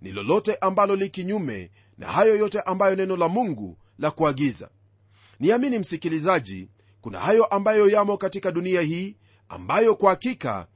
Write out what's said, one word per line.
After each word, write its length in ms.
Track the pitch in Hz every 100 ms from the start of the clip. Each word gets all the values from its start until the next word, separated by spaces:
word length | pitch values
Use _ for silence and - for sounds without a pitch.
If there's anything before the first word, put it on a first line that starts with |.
ni 100 | 95
lolote 440 | 101 104 202 214 -
ambalo 400 | 190 190 202 196
li 140 | 196
kinyume 640 | - 180 208 147 101 90 _ _ -
na 100 | -
hayo 280 | 151 220 208
yote 240 | 208 208
ambayo 340 | - 190 196 190
neno 220 | 190 180
la 100 | 165
Mungu 500 | 208 226 113 95 85 _ -
la 120 | 147
kuagiza. 580 | 151 156 135 143 110 113 _ _ _ _ _ _ -
Niamini 400 | 214 240 269 233
msikilizaji, 920 | 180 165 170 160 170 175 104 95 92 _ _ _
kuna 180 | 110 98
hayo 260 | 180 220 214
ambayo 440 | 196 208 220 202
yamo 280 | 208 202 202
katika 340 | 190 196 185
dunia 300 | 165 180 180
hii 340 | 156 170 190 - _ _ _
ambayo 460 | 90 90 170 226 208
kwa 140 | 196
hakika 580 | 180 254 - 131 98 82